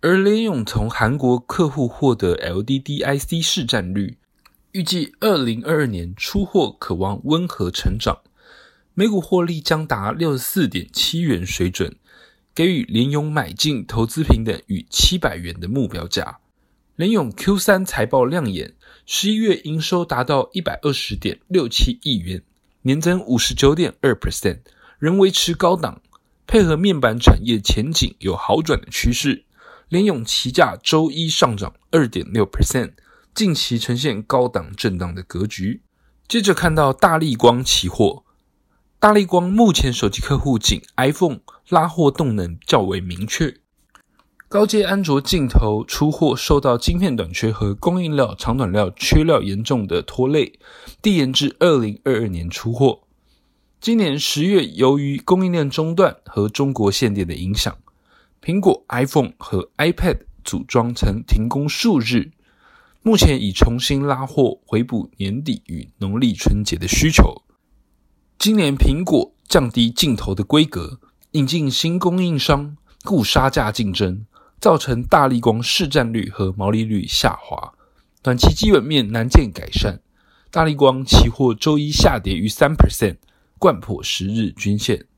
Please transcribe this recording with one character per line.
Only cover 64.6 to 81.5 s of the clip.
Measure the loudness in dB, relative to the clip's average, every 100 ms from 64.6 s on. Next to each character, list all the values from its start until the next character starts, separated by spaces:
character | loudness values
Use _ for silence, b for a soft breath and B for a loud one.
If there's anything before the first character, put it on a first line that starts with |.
回 | _ -2
补 | -2 -4 -6 _
年 | -6 -6
底 | -6 -8 -8
与 | -12 -12 _
农 | -6 0
历 | 0
春 | 2 0 0
节 | -2 -4
的 | -2
需 | 2 4
求。 | 6 4 2 _ _ _ _ _ _ _ _ _ _
今 | 0 2
年 | 2 4
苹 | 2 2
果 | 2 2 0 _ _
降 | 2 2
低 | 2 0
镜 | 2 0
头 | 0 -2
的 | -4
规 | 2 2
格， | 2 -2 -10 -14 b b _
引 | -2
进 | 0 0 -2
新 | -2 -2 0
供 | 0 0
应 | 0 0
商， | 0 0 -2 -14 _ b
故 | -2 0
杀 | 2 2 2
价 | 0 -2
竞 | -2 -4
争， | 0 -2 -2 -12 b b b
造 | 4 4
成 | 0 -4
大 | 2 2 4
立 | 2
光 | 2 0
市 | 0 -2 0
占 | 0 0
率 | -2 -6
和 | -4 -4
毛 | -2 -2
利 | 0
率 | 0 -2 -2
下 | 0 0 -2
滑， | -12 -12 -12 _ _ _ _ _
短 | -2 4
期 | 4
基 | 4 4
本 | 4
面 | 4 -2 0
难 | -2 2
见 | 0 0
改 | -8 -6
善。 | -2 -2 -4 _ _ _ _ _
大 | 0
立 | 0
光 | 4 4 2
期 | 4 4 4
货 | 4 0